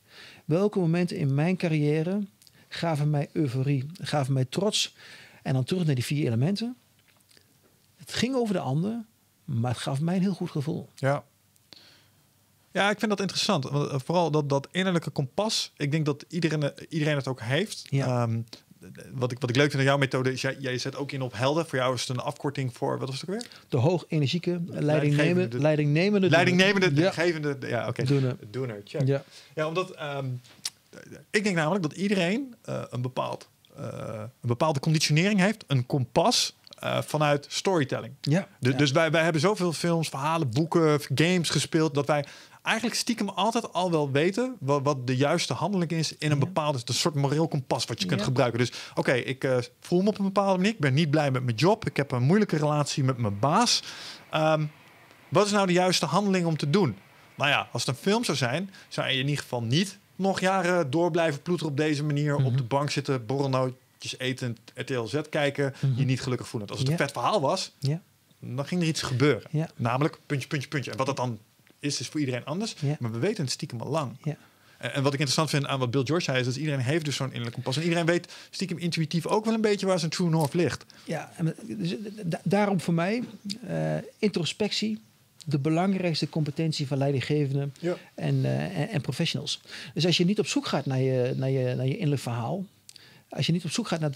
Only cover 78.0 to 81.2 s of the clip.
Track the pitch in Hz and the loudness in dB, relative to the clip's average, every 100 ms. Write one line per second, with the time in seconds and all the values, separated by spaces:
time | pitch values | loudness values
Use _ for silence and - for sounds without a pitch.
78 | 165 175 170 - - - 156 170 175 165 | 2 2 -2 -16 -14 -8 -6 -4 -2 -2
79 | 156 170 151 208 220 226 214 208 190 185 | 0 -2 0 0 0 0 2 0 0 0
80 | 160 - 175 160 143 175 160 - - - | 0 0 2 2 2 2 0 -2 -10 -16
81 | - 156 | -8 -8